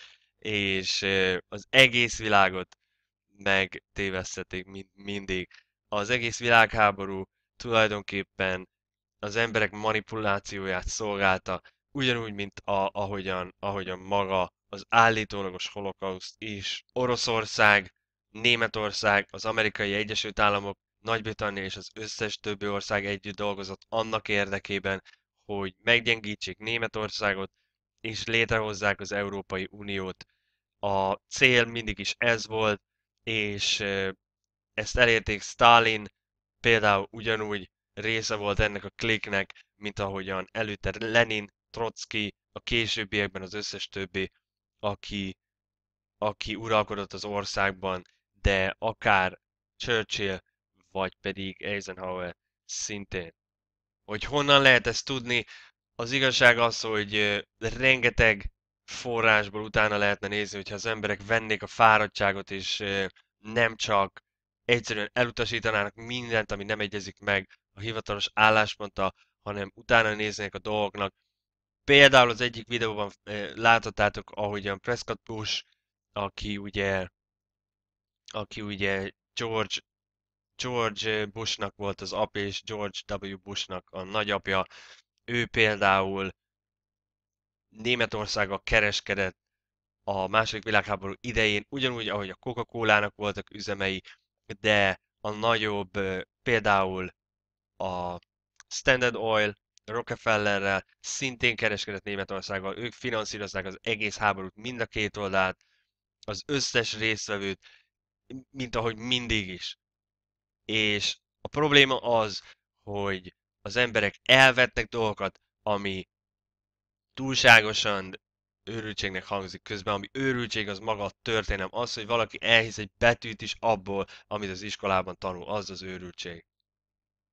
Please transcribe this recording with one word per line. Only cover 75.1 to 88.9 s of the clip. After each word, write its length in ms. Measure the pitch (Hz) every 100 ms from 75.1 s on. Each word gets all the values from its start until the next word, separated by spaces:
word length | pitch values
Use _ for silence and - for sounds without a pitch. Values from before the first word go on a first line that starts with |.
| 107
Bush, 400 | - 110 101 - - _ _ _ _
aki 460 | 104 98 - 104 101
ugye, 500 | 101 104 98 95 92 _ _ _ _ _ _ _ _ _ _ _ -
aki 300 | 107 101 -
ugye 500 | 104 98 98 98 98 - _
George, 420 | - 117 110 101 - - _ _ _ _ _ _ -
George 720 | 127 123 113 101 110 107 104
Bushnak 500 | 113 110 - 98 -
volt 260 | 101 95
az 120 | 95
apja, 320 | 92 107 104 101
és 180 | 95
George 360 | - 107 101 - - 101
W 160 | 98 95
Bushnak 520 | 98 98 - 92 -
a 140 | 95
nagyapja, 640 | 92 107 104 98 - 95 92 - - - _ _
ő 220 | - 120 113
például 840 | 120 110 104 98 98 95 98 95 - _ _ _ _ _ _ _ _ _ _ _ _ _
Németországgal 920 | 107 113 120 117 110 104 107 98 98
kereskedett 760 | - 113 104